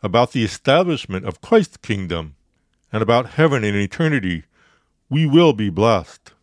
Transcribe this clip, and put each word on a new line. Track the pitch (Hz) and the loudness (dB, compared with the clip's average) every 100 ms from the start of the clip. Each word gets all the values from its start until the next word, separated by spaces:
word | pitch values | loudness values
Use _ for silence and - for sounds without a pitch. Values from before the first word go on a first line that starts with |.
about | 104 117 123 | 0 0 0
the | 131 | 0
establishment | 110 - - 143 180 156 - 92 | -4 -4 0 2 2 -4 -6 -8
of | 92 - | -8 -12
Christ's | - 226 185 - | 0 0 0 -8
kingdom, | - 101 92 85 78 71 _ _ _ _ _ | -8 -6 -4 -6 -8 -16 _ _ _ _ _
and | 110 | -6
about | 107 120 110 | 0 0 0
heaven | - 160 139 | 0 0 2
and | 107 101 | -2 -2
eternity, | 101 - 165 143 92 85 - _ _ _ _ _ _ | -4 -2 -2 -2 -4 -6 -10 _ _ _ _ _ _
we | 139 | 0
will | 156 147 170 | 4 6 4
be | 113 104 | 2 -2
blessed. | 85 110 104 80 - - _ | 2 2 2 -2 -18 -20 _